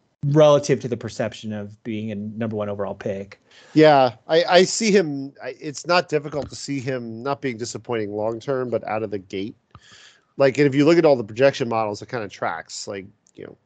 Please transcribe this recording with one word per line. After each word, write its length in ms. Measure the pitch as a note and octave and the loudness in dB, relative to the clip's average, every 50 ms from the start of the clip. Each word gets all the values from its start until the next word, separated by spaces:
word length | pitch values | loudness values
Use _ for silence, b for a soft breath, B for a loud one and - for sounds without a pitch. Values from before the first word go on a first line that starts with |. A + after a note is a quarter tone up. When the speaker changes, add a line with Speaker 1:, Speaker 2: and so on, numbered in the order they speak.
| _ _ _ - - | _ _ _ -6 -4
Speaker 1:
relative 540 | C#3+ C#3+ D#3 D3+ D3 C#3+ C#3+ C#3+ - C3+ G#2+ | 2 6 6 8 8 6 4 4 0 -2 -2
to 80 | - A#2 | 0 -6
the 80 | A#2 | -8
perception 560 | A2 - G#2+ - - A#2 G#2+ - - A2+ G#2+ | -6 -8 -12 -6 -6 -6 -6 -6 -10 -12 -10
of 300 | G#2+ G#2 G2+ G#2 G#2+ _ | -10 -10 -10 -12 -16 _
being 280 | - A#2+ A2 G#2+ A2 A2 | -12 -10 -8 -8 -6 -8
a 40 | G#2 | -8
number 420 | G2+ G#2+ A2 G#2 A2+ A#2 A2 A2 | -8 -8 -10 -8 -6 -6 -6 -4
one 120 | G#2+ G#2 G#2 | -4 -4 -6
overall 260 | G2+ G2+ G2 F#2+ G2+ | -4 -6 -6 -8 -8
pick. 440 | G2 - A2+ G2 G2 G2+ G2+ - _ b b b b b b b | -8 -8 -8 -8 -8 -10 -14 -18 _ b b b b b b b
Speaker 2:
Yeah, 400 | D3+ D#3 D#3 D3 C3+ C3 B2 B2 _ _ - | 6 8 8 8 8 6 4 0 _ _ 0
I, 160 | - E3 E3+ | 2 2 2
I 200 | - F3+ F3+ F#3+ | 6 6 6 6
see 260 | - - - A#3 G#3+ | 4 0 -2 0 2
him. 440 | F#3 G3+ E3+ D3+ C#3+ C#3 C3+ C#3 _ - | 4 4 2 2 -4 -8 -8 -12 _ -14
I, 120 | G#2+ C3+ C3+ _ | -14 -14 -14 _
it's 260 | - D3+ C3+ - - | -12 -12 -12 -10 -2
not 220 | D#3 F3 F3+ F3 - | 0 2 2 2 0
difficult 400 | D3+ D3 C#3+ D3 D3+ C#3+ B2+ - | -4 -4 -4 -4 -6 -6 -8 -8
to 80 | A#2+ | -12
see 240 | - - C#3+ C#3 C3+ | -14 -8 -6 -6 -4
him 420 | A#2 C#3 C3 B2 A#2 A2+ A2+ A2+ | -4 -4 -6 -6 -6 -8 -12 -6
not 200 | B2 C#3 C#3+ - | -4 -4 -4 -2
being 160 | D3 C3 A2+ A2 | -4 -6 -6 -6
disappointing 540 | A#2+ - - G#2+ - - A#2+ A2+ G#2 G2+ | -8 -10 -10 -12 -8 -6 -4 -4 -4 -4
long 280 | G#2 G#2+ G#2+ A2+ A#2 A2 | -4 -4 -4 -4 -6 -6
term, 300 | - C#3 C3+ B2+ B2+ A#2+ | -6 -4 -4 -4 -4 -4
but 160 | A2+ G#2+ - - | -6 -6 -6 -6
out 140 | G#2+ A2 | -6 -4
of 80 | A2 G2+ | -4 -6
the 80 | G#2 G2 | -8 -10
gate. 380 | F#2 - G#2 F#2+ G2+ B2 - _ _ _ b b b b b b b b b b b b b - | -10 -8 -8 -8 -8 -8 -10 _ _ _ b b b b b b b b b b b b b 2
Like, 180 | C#3 C3+ A2 | 2 2 4
and 100 | C#3 D3 | 4 2
if 80 | C3+ C3 | 2 4
you 120 | D3 C#3+ | 4 4
look 100 | D#3 F3 | 6 6
at 80 | E3+ D#3+ | 6 6
all 120 | D3+ C#3 | 6 4
the 80 | A#2+ G#2+ | 4 0
projection 440 | G2+ G#2+ A#2+ C3+ C3+ C3 - B2+ A#2 | -8 -2 2 2 2 2 2 -4 -2
models, 320 | A#2 A2+ A2 G#2 G2+ - | -2 -2 -2 -2 -6 -8
it 80 | G#2+ - | -10 -10
kinda 200 | B2+ A#2 G#2 F2+ | -10 -8 -8 -10
tracks, 600 | - - B2 G2+ E2+ D#2+ - _ - - - - | -8 -6 -6 -6 -6 -8 -12 _ -14 -14 -12 -10
like, 180 | G2+ G2 F#2+ G#2 _ _ _ _ _ | -10 -12 -12 -14 _ _ _ _ _
you 100 | G#2+ - | -18 -18
know, 120 | - - _ _ | -18 -18 _ _